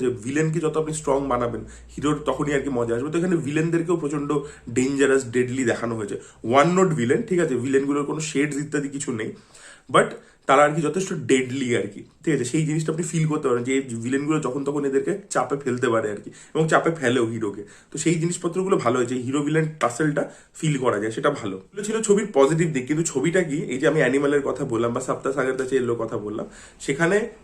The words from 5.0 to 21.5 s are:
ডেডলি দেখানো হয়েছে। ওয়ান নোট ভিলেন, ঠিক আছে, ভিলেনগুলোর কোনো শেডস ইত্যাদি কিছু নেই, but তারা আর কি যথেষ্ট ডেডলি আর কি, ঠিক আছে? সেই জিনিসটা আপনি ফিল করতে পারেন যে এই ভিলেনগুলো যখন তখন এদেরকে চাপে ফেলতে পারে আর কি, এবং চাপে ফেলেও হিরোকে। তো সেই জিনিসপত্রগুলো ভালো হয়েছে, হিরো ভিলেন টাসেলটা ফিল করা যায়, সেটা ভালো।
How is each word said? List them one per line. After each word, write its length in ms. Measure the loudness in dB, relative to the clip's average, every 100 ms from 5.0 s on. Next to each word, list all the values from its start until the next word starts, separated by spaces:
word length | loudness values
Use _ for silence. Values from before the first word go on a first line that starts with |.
| 4 4 2 0
ডেডলি 280 | 0 0 0
দেখানো 220 | 0 -2 -4
হয়েছে। 160 | -6 -8 -12 -8 2
ওয়ান 180 | 4 6 4
নোট 120 | 4 2
ভিলেন, 200 | 2 2 2
ঠিক 100 | 0 0
আছে, 100 | 0
ভিলেনগুলোর 420 | 2 2 2 0 -2
কোনো 120 | -4 -2
শেডস 280 | 0 0 -2
ইত্যাদি 260 | -4 -4 -4 -6
কিছু 140 | -6 -6
নেই, 100 | -6 -10 -20 -20 -20 -20 0 2
but 140 | 2 -2 -18 _ 4
তারা 120 | 6 6
আর 40 | 4
কি 60 | -2
যথেষ্ট 220 | -2 -4 -4 2
ডেডলি 360 | 2 2 -2 0 0
আর 80 | -2
কি, 80 | -10 -20 _
ঠিক 80 | -2 0
আছে? 100 | 0
সেই 120 | 0 0
জিনিসটা 200 | 0 -2
আপনি 100 | -4 -2
ফিল 140 | 0 0
করতে 160 | 0 0
পারেন 140 | 0 0
যে 40 | -2
এই 40 | -2 -6 -2
ভিলেনগুলো 320 | -2 0 -2 -2
যখন 140 | -4 -4
তখন 140 | -2 0
এদেরকে 240 | 0 0 -4 -4
চাপে 220 | -2 -2 -2
ফেলতে 240 | -2 0 0
পারে 140 | 0 -2
আর 60 | -6
কি, 60 | -12 -18 -6
এবং 100 | -2 2
চাপে 200 | 2 2 0
ফেলেও 260 | 0 2 0
হিরোকে। 300 | -2 -6 -6 -14 -20 _
তো 40 | -4
সেই 120 | 0 2
জিনিসপত্রগুলো 540 | 0 -2 -4 -2 0 2 2
ভালো 120 | 0
হয়েছে, 160 | 0 -2 -2
হিরো 140 | -2 2
ভিলেন 180 | 0 0 0
টাসেলটা 420 | -2 2 0 0 -4 -8 -20 -4
ফিল 160 | -2 0
করা 140 | 0 0
যায়, 120 | -2 0
সেটা 120 | 0 0
ভালো। 160 | -4